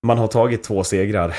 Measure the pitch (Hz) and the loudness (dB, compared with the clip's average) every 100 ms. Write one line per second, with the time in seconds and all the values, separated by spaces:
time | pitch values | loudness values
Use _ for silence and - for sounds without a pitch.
0 | 117 117 110 120 123 117 - 101 92 98 | 0 2 2 2 2 0 -2 -4 -2 0
1 | 101 104 85 | 0 0 -2